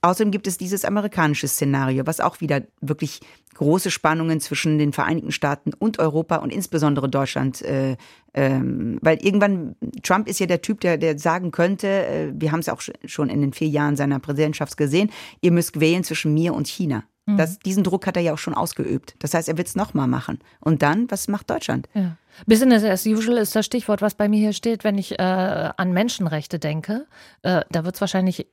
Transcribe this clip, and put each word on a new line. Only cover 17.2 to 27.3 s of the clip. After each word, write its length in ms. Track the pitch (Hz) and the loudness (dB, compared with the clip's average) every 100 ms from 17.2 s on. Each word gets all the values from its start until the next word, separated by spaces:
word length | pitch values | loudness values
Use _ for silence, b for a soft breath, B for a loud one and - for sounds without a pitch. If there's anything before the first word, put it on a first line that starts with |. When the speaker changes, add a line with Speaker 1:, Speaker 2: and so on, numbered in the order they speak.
| - | 0
Speaker 2:
Mhm. 100 | 202 | 2
Speaker 1:
Das, 220 | 160 185 | 2 -2
diesen 260 | - 190 | -2 0
Druck 220 | 185 185 - | 2 0 -2
hat 100 | 180 | 0
er 60 | |
ja 100 | 170 | 0
auch 60 | 156 | -2
schon 160 | - | -4
ausgeübt. 640 | - 170 - - 135 - - | -4 -4 -4 -2 -2 -4 -10
Das 160 | 143 | -2
heißt, 140 | 170 165 | -2 0
er 100 | 160 | -4
wird's 180 | 175 - | -2 -2
noch 180 | 214 | -2
mal 120 | - 131 | 0 0
machen. 320 | 127 - - b b | 0 -4 -10 b b
Und 220 | - 156 | 0 4
dann, 280 | 147 175 240 | 4 2 0
was 180 | 196 - | -4 -4
macht 220 | 208 - | -4 -2
Deutschland? 380 | - - 127 135 | -6 -2 -4 -2
Speaker 2:
Ja. 240 | 214 180 165 B B - | -2 -2 -4 B B 4
Business 360 | 220 262 226 | 6 8 6
as 200 | 214 185 220 | 4 0 2
usual 300 | 220 226 240 | 0 2 2
ist 180 | 208 | 2
das 120 | 220 214 | 0 0
Stichwort, 340 | 247 - 208 | -2 0 0
was 140 | 214 | 0
bei 140 | - 208 | 0 2
mir 100 | 214 | 4
hier 140 | 214 | 2
steht, 280 | 202 233 226 | 0 -2 0
wenn 140 | 214 202 | 0 -2
ich, 220 | 185 - | -4 -2
äh, 40 | |
an 680 | 185 185 185 156 156 - 185 | 0 2 0 0 -4 -2 0
Menschenrechte 680 | 180 233 - 175 151 147 165 | 2 0 0 -2 -2 -4 -4
denke. 480 | 151 156 156 214 302 B B | -4 -4 -4 -6 -6 B B